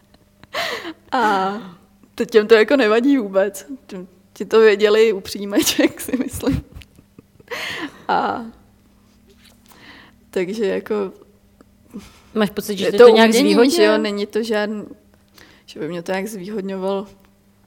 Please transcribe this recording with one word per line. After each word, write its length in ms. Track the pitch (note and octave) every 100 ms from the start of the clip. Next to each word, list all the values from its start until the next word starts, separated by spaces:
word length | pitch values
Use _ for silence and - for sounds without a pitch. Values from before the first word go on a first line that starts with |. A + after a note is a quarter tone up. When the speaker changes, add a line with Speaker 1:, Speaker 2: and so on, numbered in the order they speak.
| _ _ _ _ - - E5+ B4 E4+ E4 _
Speaker 1:
A 400 | G#3 G#3+ G3 F#3+ G#3 F#3+ F3 _ _ _
teď 160 | - A#3
těm 160 | A3 G#3+
to 80 |
jako 220 | A3 G#3+ C#4+
nevadí 420 | A3 A3 B3 C#4
vůbec. 480 | G3+ G3 G3+ G3 - C4+ _ F#3+ F3+ _ _
Ti 120 | -
to 160 | G3 A3
věděli 520 | A3 G3+ G#3 G#3+ A3+
u 80 | G3
přijímaček, 800 | G3 G#3+ G3+ G3+ - - - -
<laughs> 0 |
si 160 | - A#3+
myslím. 480 | B3+ - C#4 C4 - - - _ _ - _ _ - - - - D#4+ - -
A 340 | - - G3+ A3+ - _ _ _ _ _ _ _ _ - _ _ - - - - _ _
takže 360 | - F3+ A3+ G3+
jako 280 | F#3 G3 G#3+ F#3+ - - _ _ _ _ _ _ A3+ - - _
Speaker 2:
Máš 160 | A3 G#3
pocit, 260 | G#3 - G3
že 60 |
Speaker 1:
je 60 | F#3+
Speaker 2:
tě 60 | G3+
Speaker 1:
to 60 | A#3+
Speaker 2:
to 60 |
nějak 140 | A3 A3+
Speaker 1:
umění, 140 | A3+ G#3
Speaker 2:
zvýhodňuje? 280 | G3+ B3 -
Speaker 1:
že 80 |
jo, 140 | G#3 G#3+
není 280 | G#3+ G3+ G3+
to 160 | G#3+
žádný... 420 | A3+ G#3+ G#3 G#3+ - - _ _ _ - - - _
Že 140 | -
by 80 | D#3
mě 140 | F3
to 100 | E3+
nějak 140 | F#3+ G3
zvýhodňovalo. 800 | G#3+ F3 G#3+ F#3+ F#3+ F#3+ G3 G#3 - _ _ _ _